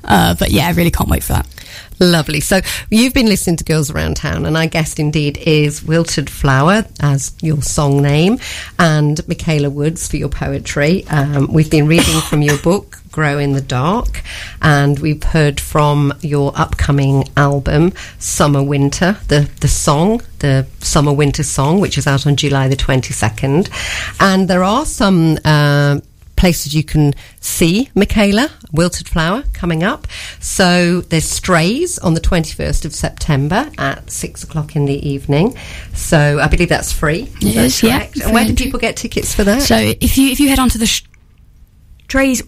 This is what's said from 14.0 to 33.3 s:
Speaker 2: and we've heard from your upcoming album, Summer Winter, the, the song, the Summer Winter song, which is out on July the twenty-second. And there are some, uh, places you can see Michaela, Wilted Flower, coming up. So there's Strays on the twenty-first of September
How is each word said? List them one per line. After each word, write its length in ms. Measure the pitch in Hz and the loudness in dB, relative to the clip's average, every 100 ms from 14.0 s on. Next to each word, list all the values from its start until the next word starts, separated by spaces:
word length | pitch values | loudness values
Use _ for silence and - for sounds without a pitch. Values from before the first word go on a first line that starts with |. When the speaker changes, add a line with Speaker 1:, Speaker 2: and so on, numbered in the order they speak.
| - - - - - - | -2 -6 -10 -12 -14 -2
Speaker 2:
and 360 | 156 143 143 139 | 2 4 2 0
we've 220 | 151 151 | -2 -2
heard 360 | - 165 147 143 | 0 2 0 -2
from 540 | - 156 147 147 143 - | -4 0 2 2 0 -2
your 300 | 151 143 139 139 | -4 -2 -2 -2
upcoming 760 | 156 - - 143 139 135 135 - | -4 -2 0 2 2 2 0 0
album, 560 | 143 143 135 147 170 - - - | 2 2 0 2 2 0 -16 -12
Summer 460 | - - 151 143 | -8 0 2 2
Winter, 540 | 139 143 139 - 170 208 - | 0 2 0 2 0 0 0
the, 200 | 147 143 - | 2 2 0
the 80 | 139 | 0
song, 540 | - - 143 180 226 - - | 0 2 2 2 0 -4 -4
the 260 | 143 135 135 - | 0 0 0 -8
Summer 340 | - - 143 | -2 2 2
Winter 300 | 143 147 135 | 2 2 0
song, 360 | - - 139 180 | -4 0 2 2
which 180 | 190 - | 0 -2
is 80 | - | 0
out 180 | 139 147 | 0 2
on 100 | 139 | 2
July 320 | 147 139 135 | 2 0 0
the 80 | 135 | 0
twenty-second. 920 | - 131 - 123 107 104 135 143 208 - - - - - | 0 0 -2 -2 -2 -2 0 2 0 -4 -8 -8 -10 0
And 280 | 190 190 185 | 2 4 2
there 160 | 180 | 2
are 220 | 185 226 302 | 2 0 -2
some, 500 | - 208 185 160 151 151 | 0 2 4 4 2 2
uh, 540 | 151 147 143 143 143 - - - - | 2 4 2 2 0 -4 -20 -8 0
places 380 | 185 170 143 151 | 2 2 -2 -2
you 80 | |
can 300 | 151 151 147 143 - - | 0 2 2 0 -8 -14
see 500 | - - 165 190 269 - | -10 0 2 2 0 0
Michaela, 540 | 196 - 202 202 294 - - | 2 2 2 2 0 -4 -6
Wilted 340 | 151 175 - 170 | 0 0 -2 -4
Flower, 360 | 175 160 214 285 | -2 0 -2 -4
coming 280 | - 175 160 | -6 -4 -2
up. 240 | 180 302 - - - - | -2 -2 -8 -14 -16 -14
So 580 | - - 185 180 175 180 | -10 0 2 4 2 0
there's 220 | - 160 | 0 -2
Strays 760 | - - - 175 165 247 349 - | -2 -6 0 2 2 0 -2 -2
on 160 | 190 165 | -2 0
the 40 | |
twenty-first 640 | - 180 156 - 147 139 | 2 0 -2 -4 -2 -2
of 100 | 156 - | -4 -6
September 760 | 156 - - | -8 -6 -2